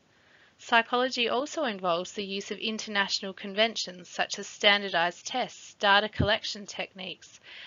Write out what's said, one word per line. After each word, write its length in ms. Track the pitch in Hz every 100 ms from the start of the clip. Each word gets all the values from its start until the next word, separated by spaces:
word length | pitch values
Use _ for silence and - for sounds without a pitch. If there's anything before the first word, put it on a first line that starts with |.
| _ _ _ _ _ _
Psychology 720 | - 233 226 247 254 247 233
also 340 | 240 302 339
involves 480 | 269 196 185 170 185
the 140 | - 196
use 260 | 196 196
of 60 | 208
international 720 | 220 220 - 202 190 - 196
conventions 800 | 190 202 196 226 208 - 180 175
such 280 | - 180 -
as 80 | 196
standardized 800 | - 208 202 196 180 170 - -
tests, 500 | 254 202 - - -
data 340 | 202 202 214
collection 560 | - 202 214 - 202 202
techniques, 720 | - 175 190 185 156 - - - -